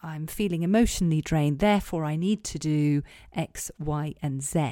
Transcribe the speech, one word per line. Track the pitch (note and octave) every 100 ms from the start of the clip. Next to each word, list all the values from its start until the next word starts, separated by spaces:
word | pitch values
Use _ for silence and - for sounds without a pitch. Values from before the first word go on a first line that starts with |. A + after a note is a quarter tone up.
I'm | D#3+ D#3 D#3+
feeling | - G3+ E3+
emotionally | E3+ G#3+ A3+ - F3 D#3
drained, | - D#3+ D3 C#3+
therefore | G#3 G3+ - E3
I | D3+ D#3
need | F#3 G#3+
to | - D3
do | D#3 D3+ D3 C#3+ - - -
X, | - D#3+ - - -
Y, | D3+ D3 D3+ -
and | D3 C3+
Z." | C#3 E3+ C#3+